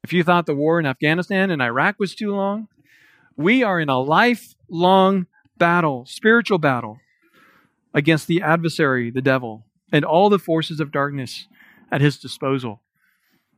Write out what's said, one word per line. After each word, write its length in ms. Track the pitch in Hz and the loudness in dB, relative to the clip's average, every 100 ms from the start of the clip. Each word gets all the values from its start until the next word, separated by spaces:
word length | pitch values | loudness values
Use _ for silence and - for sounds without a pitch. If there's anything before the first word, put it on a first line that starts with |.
If 100 | - | -2
you 100 | 175 | -2
thought 240 | 170 175 165 | 2 0 0
the 80 | 143 | -2
war 240 | 151 170 | 0 0
in 60 | 147 | -2
Afghanistan 640 | 127 151 165 175 196 196 | -2 0 0 -2 -2 0
and 100 | 156 | 0
Iraq 380 | 123 120 180 202 | -2 0 -2 -2
was 160 | 196 - | -6 -6
too 180 | 214 202 | -6 -4
long, 320 | 196 208 214 _ _ _ _ _ _ - | -4 -6 -10 _ _ _ _ _ _ -2
we 280 | 165 254 | 2 2
are 160 | 226 175 | 2 0
in 100 | 151 | 0
a 100 | 127 | 0
lifelong 1300 | 135 165 240 240 - _ _ 170 180 190 190 196 175 _ _ _ | 2 2 2 0 -8 _ _ 0 4 6 4 0 -4 _ _ _
battle, 480 | 170 175 160 127 120 | 2 2 0 -4 -12
spiritual 500 | - 214 233 - 190 | -2 2 2 2 0
battle, 420 | 151 123 110 110 _ _ _ _ _ _ _ _ _ | 0 -2 -6 -16 _ _ _ _ _ _ _ _ _
against 320 | - 147 156 - | 0 2 0 0
the 160 | 165 | -2
adversary, 720 | 156 165 165 - 147 127 117 | 2 0 0 -2 0 0 -2
the 100 | 127 | -2
devil, 440 | 135 131 120 110 _ _ _ | 0 0 -4 -14 _ _ _
and 120 | 147 | -2
all 260 | 156 160 202 | 2 2 4
the 100 | 196 | 2
forces 400 | - 165 151 156 | 0 -4 -2 -8
of 120 | 147 | -6
darkness 560 | 143 143 143 123 - - _ _ _ _ | -4 -4 -6 -10 -14 -20 _ _ _ _
at 100 | 143 | 2
his 160 | 143 - | 2 0
disposal. 640 | 131 - 139 135 123 101 _ _ _ _ _ _ _ | -14 -8 -4 -4 -6 -12 _ _ _ _ _ _ _